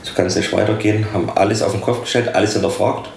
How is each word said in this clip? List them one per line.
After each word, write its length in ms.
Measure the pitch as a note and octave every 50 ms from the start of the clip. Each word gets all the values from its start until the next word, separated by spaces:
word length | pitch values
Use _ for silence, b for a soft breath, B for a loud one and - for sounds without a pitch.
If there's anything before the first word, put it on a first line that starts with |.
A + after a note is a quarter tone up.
| -
so 80 | - -
kann's 220 | - F#2 F#2+ G2+
nicht 160 | F#2+ - -
weitergehen, 560 | - G2 G#2 A2 G#2+ A2 - G#2 G#2 G#2+ G#2+ G2+ -
haben 160 | F#2+ E2+ -
alles 320 | - - G2 G#2+ A2+ G#2+
auf 100 | - G2
den 80 | G2+ G#2+
Kopf 220 | - - A#2+ -
gestellt, 340 | - - - B2 A#2+ - -
alles 160 | - - A#2+
hinterfragt 580 | - G#2+ F#2+ F#2+ - - - B2 - - - - -